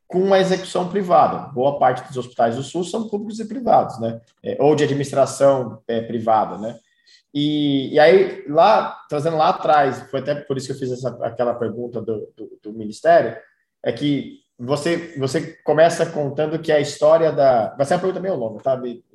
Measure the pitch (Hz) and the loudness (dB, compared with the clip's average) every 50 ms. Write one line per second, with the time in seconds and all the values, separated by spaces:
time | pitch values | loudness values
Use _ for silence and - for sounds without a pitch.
0 | _ - - 180 190 196 196 190 190 180 185 180 - - - 180 180 175 175 202 | _ -6 -2 0 2 4 4 4 4 2 0 -2 -2 -4 -4 -4 -4 -2 -4 -4
1 | 196 175 170 156 131 107 - - - - - 120 127 143 143 - 135 131 127 131 | 0 2 4 4 4 4 2 -4 -10 -8 -4 -2 0 0 0 2 2 2 0 0
2 | - - 139 127 120 - - - 120 117 117 131 139 - - 165 180 - - 233 | -6 -10 -8 -10 -10 -6 -2 0 0 0 0 -2 -6 -6 -6 -6 -6 -4 -6 -6
3 | 220 220 - 208 208 220 214 226 220 - 220 277 240 220 165 131 117 - - 110 | -6 -6 -6 -8 -8 -8 -10 -10 -10 -10 -10 -6 0 2 2 2 2 0 -4 -6
4 | 113 113 117 117 - _ _ _ - 107 101 - 127 147 156 143 147 131 139 139 | -6 -6 -6 -8 -12 _ _ _ -10 -8 -2 2 2 4 4 4 2 0 0 -2
5 | 135 - - 135 131 - - - 139 139 135 131 123 110 104 - _ - 113 113 | -4 -2 0 0 0 0 2 2 4 4 4 2 0 -6 -10 -12 _ -4 -4 -4
6 | 113 - 117 117 107 110 110 110 101 92 90 92 107 113 117 - _ _ _ _ | -4 -4 -6 -4 0 2 2 2 2 0 -4 -8 -10 -10 -10 -12 _ _ _ _
7 | _ _ _ _ _ _ - 143 147 147 151 151 147 143 139 139 135 117 131 151 | _ _ _ _ _ _ -4 -2 -2 0 0 0 0 0 0 0 -2 0 4 6
8 | 151 165 185 196 190 - - - - - 147 156 175 208 220 - - - - - | 8 8 8 6 4 2 -2 -8 -10 -2 2 4 6 6 6 4 2 -2 -6 -14
9 | - - 147 147 139 165 165 156 156 175 190 - - 156 156 147 143 135 120 117 | -12 -8 -6 -4 -2 -2 0 2 2 2 2 0 2 4 4 4 4 2 0 -4
10 | 117 - - 135 135 143 147 143 - - 139 131 127 - 131 - 135 127 127 123 | -8 -8 -8 -6 -4 -4 -6 -6 -6 -6 -6 -6 -6 -8 -8 -8 -6 -6 -6 -6
11 | 131 123 120 - 131 123 117 - 120 120 117 - 117 110 104 120 120 120 120 113 | -6 -8 -6 -6 -6 -6 -4 -2 -2 -2 -2 -2 -4 -6 -6 -6 -10 -8 -8 -8
12 | 104 113 110 104 - - _ - 107 98 - - - 104 107 113 107 107 107 - | -6 -6 -6 -6 -8 -12 _ -18 -20 -18 -20 -18 -16 -14 -12 -10 -10 -12 -10 -2
13 | - 156 170 160 131 113 - - - _ _ _ _ _ _ _ - 117 113 - | 2 4 6 6 4 2 -4 -10 -16 _ _ _ _ _ _ _ -6 -6 -4 -2
14 | 147 147 143 131 113 - - - _ _ _ - 120 123 147 139 - 170 170 - | -2 -2 -2 -2 -4 -8 -14 -20 _ _ _ -10 -6 -4 -4 -2 -2 -2 -2 -4
15 | - - - 139 131 135 - 165 - - - _ - - 151 151 165 175 170 - | -4 -8 -6 -4 -4 -2 -2 -4 -6 -8 -12 _ -2 0 4 6 6 6 4 2
16 | 165 160 - 151 147 135 127 143 151 151 160 160 160 - 151 147 139 143 - - | -2 -2 -2 -4 -4 -4 -2 -2 -2 -2 -4 -4 0 2 2 2 0 -2 -2 2
17 | 147 151 160 165 165 156 143 147 135 - 123 117 107 98 - - 139 - 180 175 | 4 4 6 6 4 2 2 4 4 4 4 4 2 -2 -2 -2 -2 0 0 0
18 | 185 190 185 185 175 196 185 135 117 110 104 107 - 135 131 123 123 123 117 - | 0 -2 -4 -4 -4 -4 -4 -4 -6 -6 -8 -6 -4 -2 -2 -2 -4 -8 -10 -12
19 | _ _ _ | _ _ _